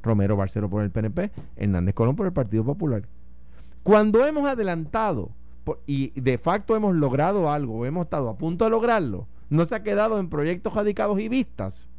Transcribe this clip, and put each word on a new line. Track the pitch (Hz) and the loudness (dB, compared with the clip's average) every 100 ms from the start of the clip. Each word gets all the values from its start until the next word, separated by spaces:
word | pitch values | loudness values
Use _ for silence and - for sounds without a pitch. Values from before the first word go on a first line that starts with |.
Romero | 113 107 98 101 | 2 2 4 2
Barceló | 95 107 101 | 0 -2 -2
por | 104 | 0
el | 104 | -2
P | 113 | -2
N | 110 | -2
P, | 160 202 - - - | -2 -4 -6 -12 -2
Hernández | 104 90 92 | 0 2 2
Colón | - 113 156 | 2 2 2
por | 190 | 0
el | |
Partido | 175 113 110 | 0 0 0
Popular. | 113 165 160 110 - - - - - - - - | 0 -2 -2 -2 -6 -12 -14 -14 -14 -14 -14 -6
Cuando | - 214 214 220 285 | 6 6 8 6 4
hemos | 302 285 | 2 0
adelantado, | 254 196 165 156 220 214 135 87 - - - | 0 -2 -2 -2 -2 0 -2 -6 -10 -12 -10
por, | - 143 - | -6 -6 -4
y | 139 135 - | -2 -2 0
de | 131 123 | 0 2
facto | 165 202 - | 2 0 2
hemos | 220 208 170 | 2 4 4
logrado | 143 135 165 208 160 | 2 4 2 2 2
algo, | 147 131 113 | 0 -2 -4
o | |
hemos | 123 170 170 | -2 -2 -2
estado | 160 123 | -2 -2
a | 104 | -2
punto | 160 170 | -4 2
de | 220 | 2
lograrlo, | 226 233 226 143 92 - - - | 4 2 2 0 -4 -8 -12 0
no | 151 165 | 2 2
se | 165 | 0
ha | |
quedado | 208 202 220 214 | -2 2 2 0
en | 180 | -2
proyectos | 151 151 180 226 | -2 -2 -2 -2
radicados | 214 208 196 208 196 | 0 0 0 0 0
y | 220 | 0
vistas. | 254 - - 98 - - | 0 -2 -4 -8 -8 -14